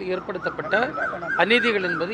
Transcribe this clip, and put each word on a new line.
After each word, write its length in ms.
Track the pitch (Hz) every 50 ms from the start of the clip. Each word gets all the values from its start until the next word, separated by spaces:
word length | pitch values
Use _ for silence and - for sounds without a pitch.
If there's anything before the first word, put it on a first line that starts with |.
| 190 185 185
ஏற்படுத்தப்பட்ட 640 | 180 180 - 196 180 - 170 - - 151 - 185 214 254 302 - - - - - - - - - -
அநீதிகள் 440 | 175 202 240 240 214 240 208 202 185 175
என்பது 240 | 165 156 170 185